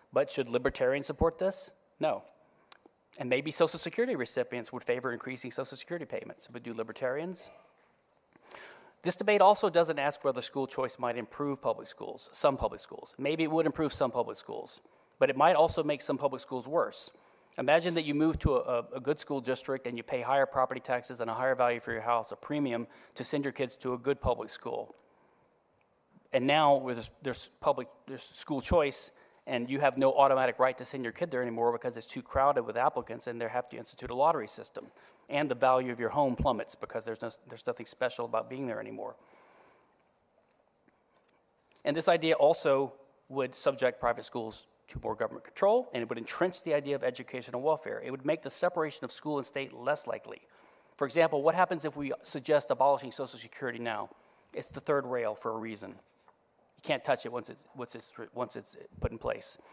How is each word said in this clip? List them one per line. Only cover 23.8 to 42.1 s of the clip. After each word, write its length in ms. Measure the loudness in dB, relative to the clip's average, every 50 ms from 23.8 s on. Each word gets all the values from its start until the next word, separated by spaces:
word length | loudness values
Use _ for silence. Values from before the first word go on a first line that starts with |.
| -4 -4 -4
a 40 | -2
good 240 | 0 -2 -2 0
public 280 | 0 0 0 0 -2 -8
school. 440 | -10 -10 -8 -6 -6 -6 -8 -10 -14 _ _ _ _ _ _ _ _ _ _ _ _ _ _ _ _ _ _ _ _ _ _ _ _ -20 _ _
And 140 | 0 2 4
now 360 | 6 6 6 8 8 6 6 4
there's, 240 | 0 -4 -4 -4 -10 -12 _ -6
there's 240 | -6 -6 -6 -8 -12 -14 _
public, 280 | 0 2 2 2 -2 -8 -12 -20 _ -14
there's 160 | -12 -10 -10
school 380 | -10 -8 -10 -6 -4 -4 -4
choice, 500 | 0 2 4 4 4 4 0 -4 -6 -8 -10 -16 -20 _ _ _ _ -4
and 200 | -4 -2 -2 -2
you 100 | -2 4
have 180 | 4 4 4 6
no 160 | 4 4 8
automatic 460 | 8 8 8 8 6 4 2 4 4
right 180 | 2 2 2 0
to 80 | -8
send 180 | -8 -8 -4 -6
your 80 | -6
kid 200 | -4 -4 -4 -2
there 100 | -2 -2
anymore 300 | -2 -2 0 2 2 2
because 260 | 2 2 -2 -6 -6 -6
it's 80 | -10
too 160 | -10 -10 -10
crowded 400 | -10 -4 0 4 4 4 4 4
with 160 | 0 -2 -2 2
applicants 480 | 2 2 0 0 -6 -6 -10 -10 -8
and 160 | -8 -6 -6
they 80 | -6 -4
have 180 | -4 -4 -6 -6
to 80 | -10 -14
institute 340 | -14 -14 -14 -12 -10 -8
a 40 | -2
lottery 320 | 2 2 2 2 2 -2 -6
system. 380 | -8 -10 -12 -12 -12 -14 -14 -14 _ -20 -20 -20 -20 _ _ _
And 200 | -2 -2 0 0
the 60 | 2
value 360 | 2 4 6 6 6 4 0 -4
of 60 | -2
your 100 | -2 -2
home 260 | 2 2 2 2 2
plummets 400 | 0 2 0 2 0 -2 -8 -10
because 300 | -12 -12 -8 -6 -8 -6
there's 160 | -6 -8 -6
no, 100 | -8 -10 -10 -12 _ -18
there's 180 | -18 -10 -6
nothing 200 | -6 -6 -6 -8
special 400 | -10 -6 -4 -4 -4 -2 -4 -6
about 240 | -2 -2 -4 -4 -4
being 180 | -8 -8 -6 -6
there 120 | -4 -6
anymore. 360 | -8 -10 -10 -10 -10 -10 -12 -14 _ _ -20 -20 -20 _ _ -20 -20 _ _ _ _ _ _ _ _ _ _ _ _ _ _ _ _ _ _ _ _ _ _ _ _ _ _ _ _ _ _ _ _ _ _ _ _ _ _ _ _ _ _ -6 _
And 100 | -2 -2
this 120 | 2 4
idea 260 | 4